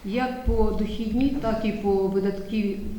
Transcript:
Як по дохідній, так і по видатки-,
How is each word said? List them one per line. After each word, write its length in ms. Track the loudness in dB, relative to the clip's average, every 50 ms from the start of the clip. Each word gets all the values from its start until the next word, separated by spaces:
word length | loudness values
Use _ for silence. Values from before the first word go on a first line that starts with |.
| -6
Як 400 | -2 -2 0 -2 -2 -4 -2 0
по 320 | 2 4 4 4 4 4 0
дохідній, 580 | 0 -2 -2 -4 -2 -2 0 2 2 2 0 0
так 180 | 0 0 0 0 0
і 80 | -2
по 200 | -2 0 0 2
видатки-, 840 | 2 2 2 2 0 0 0 0 -2 -4 -6 -4 -2 0 0 0 -2 -4 -6 -6 -4